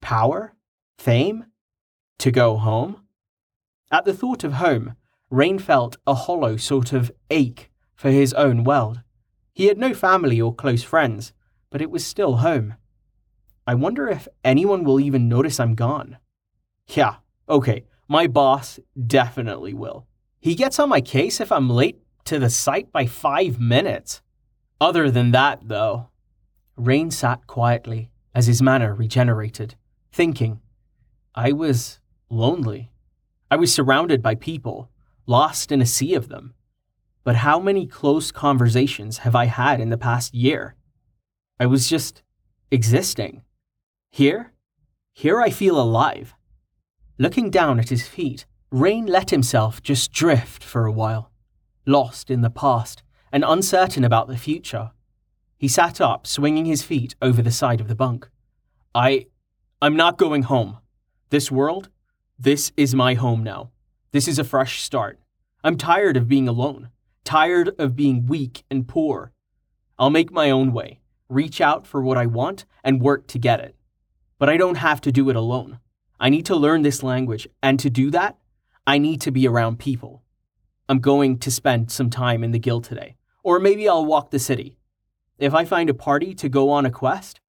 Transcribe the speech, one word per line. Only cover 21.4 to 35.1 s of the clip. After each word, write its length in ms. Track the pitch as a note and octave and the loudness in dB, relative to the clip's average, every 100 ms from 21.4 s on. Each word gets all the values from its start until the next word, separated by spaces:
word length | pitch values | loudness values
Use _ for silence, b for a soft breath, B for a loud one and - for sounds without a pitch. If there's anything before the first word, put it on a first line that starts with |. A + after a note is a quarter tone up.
if 120 | G#3+ | -2
I'm 160 | E3+ B2+ | 0 2
late 300 | A#2+ E3 - _ _ | 2 0 -2 _ _
to 140 | - D3+ | -6 -2
the 120 | A#2+ | 0
site 400 | - - - - | 0 -2 -2 -2
by 160 | D#3 A#2+ | -4 -4
five 540 | - D3 D3 F#3 A#2 | -2 -2 0 0 0
minutes. 640 | A#2 B2+ F3+ - - - _ _ _ _ _ _ | 0 2 0 -6 -10 -18 _ _ _ _ _ _
Other 300 | E3 E3+ D3 | 0 2 2
than 220 | B2 A#2+ | 2 4
that, 360 | B2+ C#3+ - A2 | 4 2 0 -6
though, 400 | G#2 A2 A#2 A#2+ _ _ _ _ _ _ - | -4 -2 -4 -10 _ _ _ _ _ _ -6
Rain 340 | A#2+ C#3 E3 | 0 2 0
sat 360 | D#3+ B2 A#2+ - | -2 -2 -4 -6
quietly, 640 | B2 A#2+ A#2+ - A2+ A2+ _ _ | -2 0 0 -4 -10 -10 _ _
as 120 | A#2+ A#2 | 2 4
his 160 | A#2 | 4
manner 320 | C3 C3 A2 | 4 4 0
regenerated, 800 | G2+ A2 B2+ B2 A2 G#2+ - G#2+ - _ _ _ | -2 -2 2 2 0 -4 -10 -14 -14 _ _ _
thinking, 500 | - E3+ - A2 G#2+ _ _ _ _ _ _ _ | -2 0 0 -4 -4 _ _ _ _ _ _ _
"I 180 | - B2+ | -2 0
was 480 | D3 D#3+ A#2+ - - _ _ _ | 0 0 -2 -4 -16 _ _ _
lonely. 640 | A2+ B2 F3 A2+ G2+ A#2 _ _ _ _ _ _ | -2 0 0 -4 -6 -14 _ _ _ _ _ _
I 60 | D3+ | 0
was 180 | E3+ | 2
surrounded 480 | - C3 C3+ E3+ C3+ | 2 2 2 2 2
by 120 | A2 | 0
people, 560 | A2 - D#3+ A#2 - A#2+ _ _ | -2 -6 -8 -8 -10 -14 _ _